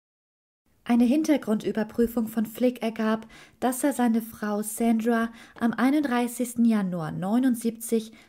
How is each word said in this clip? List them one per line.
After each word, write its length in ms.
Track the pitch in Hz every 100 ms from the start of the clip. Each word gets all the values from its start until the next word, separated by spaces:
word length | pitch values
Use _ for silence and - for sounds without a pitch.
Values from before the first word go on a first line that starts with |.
| _ _ _ _ _ _ _ _ -
Eine 180 | 240
Hintergrundüberprüfung 1300 | 240 311 311 269 208 214 - 220 214 - 233 240 220
von 160 | - 214
Flick 360 | - 247 254
ergab, 460 | 226 220 220 220 - - - -
dass 240 | 247 254
er 80 | 294
seine 300 | 254 247 226
Frau 400 | 226 - 214 208
Sandra 720 | 214 - 233 226 226 233 233 - - -
am 140 | 233
einunddreißigsten 920 | 226 254 302 285 240 240 240 240 233
Januar 480 | 233 214 190 175 156
neunundsiebzig 1040 | 160 185 233 262 233 233 226 - 226 220 -